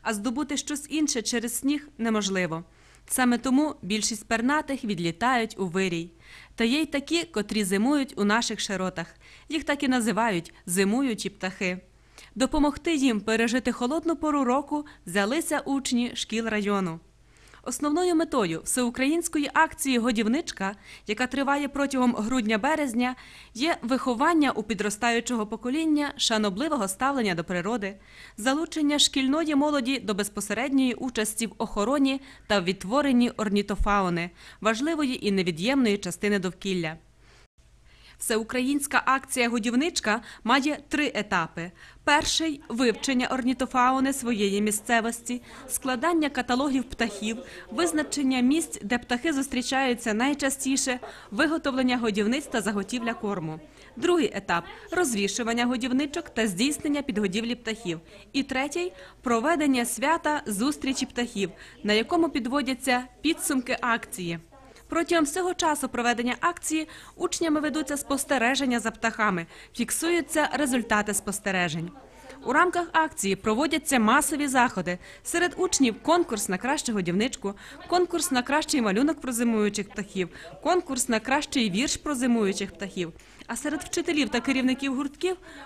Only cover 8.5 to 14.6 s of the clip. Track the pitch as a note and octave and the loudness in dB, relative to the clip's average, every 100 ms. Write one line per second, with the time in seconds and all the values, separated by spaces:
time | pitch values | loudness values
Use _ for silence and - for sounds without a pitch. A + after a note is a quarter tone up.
8.5 | G#3 - F#3+ F#3 F3+ E3+ - - - - | -4 -4 -2 -4 -6 -10 -14 -20 -20 -6
9.5 | D4+ C#4+ C#4+ C#4 B3+ A3 F3 A#3 F3+ E3 | -4 -2 0 2 2 2 2 2 0 -4
10.5 | - - F3 G3 A#3 C#4 G3+ F#3+ - F#3 | -14 -4 0 2 2 0 -2 -6 -6 -8
11.5 | F#3 F#3 F#3 - _ _ - - G3+ C4 | -4 -4 -4 -10 _ _ -20 -16 -2 0
12.5 | D4+ C#4+ C#4+ E4+ D#4 C4 G#3+ G#3 A3+ A#3 | 4 2 2 -2 2 2 2 0 2 2
13.5 | B3 B3 A#3+ B3 D#4+ E4 D4 D4+ D4 B3 | 2 -2 -2 -2 -2 -2 0 0 2 2
14.5 | C4+ | 2